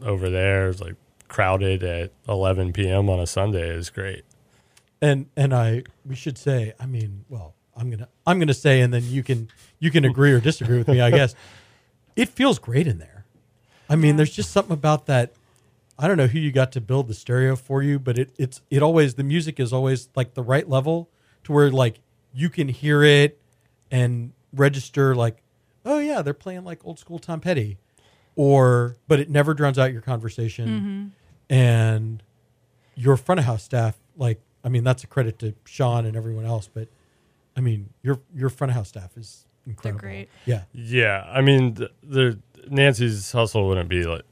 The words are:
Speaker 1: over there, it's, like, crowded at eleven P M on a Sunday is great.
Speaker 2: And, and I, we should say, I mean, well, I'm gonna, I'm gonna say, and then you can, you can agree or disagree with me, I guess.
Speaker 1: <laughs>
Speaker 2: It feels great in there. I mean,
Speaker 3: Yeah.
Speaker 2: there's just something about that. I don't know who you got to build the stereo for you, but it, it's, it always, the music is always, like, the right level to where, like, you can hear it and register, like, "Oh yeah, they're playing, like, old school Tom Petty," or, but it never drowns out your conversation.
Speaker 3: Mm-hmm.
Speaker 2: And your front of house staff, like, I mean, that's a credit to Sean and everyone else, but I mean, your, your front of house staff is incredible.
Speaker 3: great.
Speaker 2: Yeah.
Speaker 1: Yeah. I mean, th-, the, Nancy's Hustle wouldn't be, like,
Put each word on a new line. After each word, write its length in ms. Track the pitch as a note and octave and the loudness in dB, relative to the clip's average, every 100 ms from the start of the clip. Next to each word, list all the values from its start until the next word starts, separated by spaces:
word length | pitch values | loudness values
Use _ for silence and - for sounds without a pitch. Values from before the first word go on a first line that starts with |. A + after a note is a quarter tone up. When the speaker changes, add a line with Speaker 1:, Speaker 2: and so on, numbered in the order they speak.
Speaker 1:
over 260 | G#2 G2 F#2 | -6 -4 -2
there, 400 | F#2 F#2+ G2 F#2+ | -2 0 0 0
it's, 120 | F2+ | -4
like, 140 | F2 F#2 _ _ - | -10 -16 _ _ -10
crowded 540 | - F#2 F#2+ G2 F#2+ | -2 0 2 0 -2
at 300 | F2+ E2+ F#2 _ - | -4 -6 -8 _ -6
eleven 440 | G2+ F#2+ F#2+ F2+ | -2 0 0 -2
P 140 | F2+ F#2+ | -2 0
M 220 | F#2+ G2+ | 2 2
on 100 | F#2 | 0
a 60 | E2+ | -2
Sunday 440 | - G#2 F#2+ E2 | -2 -2 -2 -4
is 200 | E2+ E2+ | -8 -10
great. 340 | - G2 - - _ _ _ _ _ _ - | -10 -10 -12 -18 _ _ _ _ _ _ -2
Speaker 2:
And, 260 | D3 C#3 C#3+ - | 0 0 -2 -2
and 160 | C#3 | 0
I, 300 | B2+ A2+ A#2 - _ C#3 | 2 0 -2 -6 _ -16
we 80 | |
should 240 | B2+ D#3 B2 | -12 -10 -6
say, 360 | C#3+ C3 A2 - | -2 -2 -4 -8
I 60 | C3 | -10
mean, 400 | A#2+ G#2+ G2 - | -8 -8 -10 -14
well, 280 | A#2+ D2+ _ _ A#2 | -14 -16 _ _ -10
I'm 140 | B2 | -8
gonna, 200 | A2 A#2 _ - | -8 -12 _ 0
I'm 100 | F#3 | 2
gonna 160 | D#3 | 2
say, 280 | C3 D3+ C3 | 2 4 4
and 120 | B2 | 4
then 100 | A#2+ A#2+ | 0 -2
you 180 | C3+ | -6
can, 260 | B2 A#2+ A2+ _ _ - | -4 -4 -6 _ _ -4
you 100 | D#3+ | 0
can 160 | D#3 C3+ | 2 2
agree 260 | B2+ C#3+ | 4 4
or 80 | B2 | 4
disagree 380 | C3 - A#2 B2 | 2 -2 0 0
with 100 | A2+ | 2
me, 140 | B2+ | 4
I 80 | B2 | 6
guess. 240 | C#3+ C3 - | 4 2 -2
Speaker 1:
<laughs> 60 | - - _ _ _ _ _ - | -20 -20 _ _ _ _ _ -2
Speaker 2:
It 140 | B3+ | -2
feels 300 | - C4+ E3 | 2 2 2
great 260 | - B2+ E3+ | 0 0 0
in 140 | E2+ | -2
there. 140 | - - - _ _ _ _ _ - | -8 -20 -20 _ _ _ _ _ -2
I 20 | D#3 | 2
mean, 160 | D3+ D3+ | 4 4
Speaker 3:
Yeah. 20 | |
Speaker 2:
there's 140 | D3+ - | 2 -2
just 160 | - | -4
something 220 | G3+ F#3+ | -2 -2
about 320 | D3+ D3+ D3+ - | -2 0 0 0
that. 280 | C3 B2 _ _ _ _ _ _ - | 0 0 _ _ _ _ _ _ -4
I 80 | D#3+ | 0
don't 100 | F3+ | 2
know 100 | B2+ | 2
who 120 | D#3 | 2
you 120 | D3+ | 0
got 200 | C3 C3 | 2 0
to 80 | B2+ | -2
build 260 | G#2 C3+ B2 | -4 -2 -2
the 60 | |
stereo 420 | G#2 - B2+ C3 C3 | -6 -4 0 0 -2
for 280 | - C3+ | -4 -2
you, 160 | C#3+ C#3+ | 0 -2
but 180 | C3 A#2+ | -2 -2
it, 140 | C#3 - | -4 -4
it's, 240 | B2+ - - | -6 -8 -4
it 100 | C3+ | 2
always, 320 | D3+ E3 C#3+ | 4 4 2
the 100 | B2 | 2
music 360 | C#3 E3+ D#3 C#3+ | -2 -2 -2 -4
is 120 | A#2+ | -2
always, 380 | C3 C3 B2+ - - | -2 0 -2 -4 -6
like, 180 | B2+ | -6
the 80 | - | -6
right 260 | A#2+ C#3 F3+ | -2 0 0
level 420 | C3 C#3+ E3+ E3 _ _ _ | -2 0 -4 -6 _ _ _
to 80 | - | -2
where, 160 | D3 C#3+ | 4 4
like, 300 | C3 A#2+ - _ _ _ | 4 0 -2 _ _ _
you 160 | B2+ E3+ | -6 -6
can 180 | - C#3 | -4 -6
hear 360 | A#2+ D3 D3 | -4 0 4
it 360 | D3 C#3+ C#3+ - _ _ _ _ - | 6 6 4 0 _ _ _ _ -4
and 400 | B2+ B2 A#2+ A#2+ - _ | -2 0 -2 -8 -16 _
register, 600 | C3+ C#3+ C#3 - C#3+ C3+ B2+ | 2 2 2 -6 0 2 2
like, 280 | A#2 - _ _ _ _ A#3 | 0 -2 _ _ _ _ -4
"Oh 140 | D4 | -2
yeah, 240 | D4 B3+ | -2 -4
they're 100 | D3 | -4
playing, 300 | - F#3+ F3+ | -8 -10 -14
like, 160 | F3+ E3 | -14 -16
old 140 | F3 D#3+ | -16 -18
school 220 | - E3+ | -16 -16
Tom 200 | - D#3+ | -10 -8
Petty," 380 | E3+ D#3 G#2+ G2 _ _ _ _ _ - | -2 -2 -2 -8 _ _ _ _ _ 0
or, 640 | C#3 C#3 B2+ A#2+ A#2+ B2 - | 4 6 6 4 0 -6 0
but 120 | C#3+ | 0
it 100 | D3+ | 2
never 240 | D3 C#3+ | 0 2
drowns 240 | D3 C#3+ C3 | 2 0 2
out 140 | C3 | 0
your 80 | A#2+ | -2
conversation. 640 | C3 A#2 A2 - A2+ - A2+ | -6 -6 -6 -6 -6 -4 -4
Speaker 3:
Mm-hmm. 840 | G#3 G3+ G3 G3+ - _ _ - C3 | -4 -6 -8 -12 -16 _ _ 0 4
Speaker 2:
And 680 | B2 A2+ A2+ A2 A2 A2 _ _ _ _ _ _ _ - | 4 4 2 0 -4 -10 _ _ _ _ _ _ _ -2
your 220 | B2+ C3 | 2 2
front 220 | - F3+ | 2 0
of 60 | B2 | 0
house 180 | A2 | -2
staff, 360 | - B2 A2+ - _ - | -4 -2 -2 -4 _ -4
like, 220 | B2 A2 _ _ | -2 -4 _ _
I 60 | B2 | -4
mean, 140 | B2+ | 0
that's 200 | B2 B2+ | 0 -2
a 40 | - | -2
credit 300 | - A2+ - | -4 -2 -4
to 140 | A2 - _ | -8 -10 _
Sean 400 | - B2+ A#2 A2 | -2 0 0 -2
and 100 | A2+ | -6
everyone 300 | A2+ A2 A2+ | -6 -6 -4
else, 220 | A2+ - | -6 -6
but 140 | A2 A2+ _ _ _ _ _ _ B2+ | -12 -14 _ _ _ _ _ _ -4
I 60 | |
mean, 280 | B2+ G#2+ G2+ _ | -2 -2 -6 _
your, 180 | B2+ C3 _ | -4 -4 _
your 160 | D#3 C3 | -6 -6
front 220 | - C3+ | -4 -4
of 40 | B2 | -4
house 140 | G2 | -6
staff 260 | G2+ F#2 A#2 | -12 -20 -20
is 280 | G#2+ - _ _ B2+ | -20 -20 _ _ -18
incredible. 320 | G#2 G#2+ G#2 | -12 -8 -10
Speaker 3:
great. 300 | G2 G2 G2 _ A#2+ | -12 -16 -18 _ -6
Speaker 2:
Yeah. 180 | A2+ F#2 | -6 -6
Speaker 1:
Yeah. 540 | A#2+ A2+ B2 A2 G2 E2+ | -16 -4 0 2 0 -4
I 100 | B2+ | 0
mean, 340 | C3+ C3+ B2+ A2 | 4 4 2 -2
th-, 160 | A#2 _ | -10 _
the, 380 | D3 C3+ B2+ G#2 _ _ - | -6 0 0 -2 _ _ -6
Nancy's 600 | C#3 C#3 A2+ A#2+ G#2 F#2+ | 2 2 4 0 -2 -4
Hustle 340 | B2 A2 A2 G2 | -2 0 0 0
wouldn't 220 | F#2 E2+ | 0 -2
be, 140 | F2+ E2+ | -2 -2
like, 180 | E2 - | -6 -10